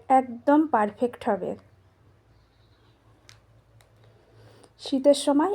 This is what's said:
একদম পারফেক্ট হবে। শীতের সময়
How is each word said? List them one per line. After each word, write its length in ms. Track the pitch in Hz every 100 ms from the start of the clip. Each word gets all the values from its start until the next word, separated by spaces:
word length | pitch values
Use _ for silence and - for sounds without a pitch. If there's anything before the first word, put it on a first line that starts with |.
| -
একদম 500 | 262 262 233 - 294 311
পারফেক্ট 540 | 226 208 208 240 - -
হবে। 240 | 196 175 208 - _ _ _ _ _ _ _ _ _ _ _ _ _ _ _ - - _ _ _ _ _ _ _ _ _ - - - - _
শীতের 360 | - 269 285 277 -
সময় 280 | 285 349